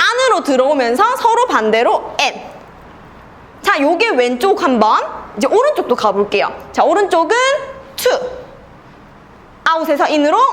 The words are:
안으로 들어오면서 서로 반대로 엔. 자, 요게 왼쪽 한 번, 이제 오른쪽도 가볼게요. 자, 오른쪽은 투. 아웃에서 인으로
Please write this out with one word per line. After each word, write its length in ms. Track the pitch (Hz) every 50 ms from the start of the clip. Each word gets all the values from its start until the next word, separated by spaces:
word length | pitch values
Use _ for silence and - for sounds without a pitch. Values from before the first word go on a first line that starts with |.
안으로 420 | 339 415 466 508 523 494 415 339 -
들어오면서 720 | 285 262 247 254 277 302 277 240 233 240 311 415 466 508
서로 280 | 494 - 440 466 453 494
반대로 680 | 494 302 233 220 214 214 226 247 330 381 - - - - -
엔. 220 | 285 240 - - - - - - - - - - - - - - - - - - - - - - - - - -
자, 180 | - - 359 311
요게 300 | 277 302 349 339 453 453
왼쪽 520 | 349 247 247 247 254 247 370 392 - - 349
한 160 | 269 254 220
번, 240 | 214 220 254 359 571 - - - - - -
이제 80 | 208 208
오른쪽도 480 | - - 427 523 605 587 349 302 - 240
가볼게요. 560 | - - 208 190 202 202 202 - 202 165 - - - - -
자, 120 | - - 208
오른쪽은 520 | 277 339 415 403 359 359 330 330 311 440 494 508 539 554 - - - - - - - -
투. 120 | - - 494 - - - - - - - - - - - - - - - - - - - - - - - - - - - - - - -
아웃에서 420 | 302 330 330 311 320 294 302 339
인으로 320 | - 302 302 285 302 349 440 508 494